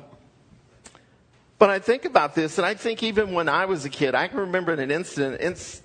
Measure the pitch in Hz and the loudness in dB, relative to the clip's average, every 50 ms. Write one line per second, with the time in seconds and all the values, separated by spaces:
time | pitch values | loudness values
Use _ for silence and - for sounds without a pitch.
0 | - - - - - - _ _ _ _ - - _ _ _ _ _ - - - | -12 -20 -20 -20 -20 -20 _ _ _ _ -20 -20 _ _ _ _ _ -20 -20 -20
1 | _ _ _ _ _ _ _ _ _ _ _ - 214 196 196 196 190 - 240 269 | _ _ _ _ _ _ _ _ _ _ _ 4 4 4 4 0 2 0 0 0
2 | - 349 262 180 151 143 - 170 156 156 147 202 175 185 214 196 - 233 226 226 | 0 2 2 2 2 4 0 0 0 0 0 0 0 0 -2 -2 -4 -4 -4 -2
3 | 226 226 202 214 214 196 180 170 165 151 143 170 190 190 185 156 135 143 - - | -2 0 0 0 0 0 0 0 0 2 2 2 2 2 0 -2 -4 -8 -2 0
4 | 147 135 123 131 165 185 - 240 196 180 175 185 175 165 165 147 135 135 147 165 | 0 2 2 2 0 0 -2 -4 -4 0 -2 -2 0 0 0 0 0 0 -2 -2
5 | 180 - - 151 139 135 120 - 139 175 185 - - - - - | -2 -6 -4 -2 -2 -2 -2 -2 -4 -4 -4 -4 -12 -16 -16 -18